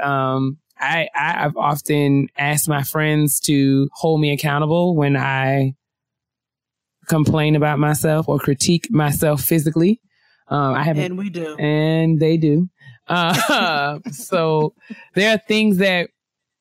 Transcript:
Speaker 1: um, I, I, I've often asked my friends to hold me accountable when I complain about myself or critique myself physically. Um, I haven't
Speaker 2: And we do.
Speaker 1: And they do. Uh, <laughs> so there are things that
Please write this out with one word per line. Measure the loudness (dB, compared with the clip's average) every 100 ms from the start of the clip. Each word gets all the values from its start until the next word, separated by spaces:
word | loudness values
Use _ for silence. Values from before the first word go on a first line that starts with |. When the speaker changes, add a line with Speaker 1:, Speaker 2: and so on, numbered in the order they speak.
Speaker 1:
um, | -2 -2 0 0 -2 -6 _ -8
I, | -4 -2 -2
I, | -4 -4 -2
I've | -2 -2
often | -2 -2 -2 0 2 2 0 -2
asked | -2 0 0
my | -2
friends | -2 -2 0 2 0 0
to | 0 2 4 2 0
hold | -2 0 0
me | 0
accountable | 0 -2 0 0 0 0 0
when | 0 0
I | 0 0 0 0 0 -4 _ _ _ _ _ _ _ _ _ _ _ _ -2
complain | 0 2 2 2 2
about | 2 0
myself | 0 0 0 0 0
or | -2
critique | 0 0 2 0 0
myself | 0 0 0 0 0
physically. | 0 0 0 2 2 0 _ _ _ _ -6
Um, | -2 0
I | 0
haven't | 0 -2
Speaker 2:
And | -2 -6
we | -8
do. | -8 -10 -4
Speaker 1:
And | -2 0 2 2 2 2
they | 2 2
do. | 2 0 0 _ -20 -16 -6
Uh, | -2 0 0 0 0 0 -2 -4 -6
<laughs> | -10
so | -14 -4 -2 0 0 -2 -4 -20 -20 -8
there | 0 2
are | 2
things | 0 0 2 2
that | 2 0 -4 _ _ _ _ _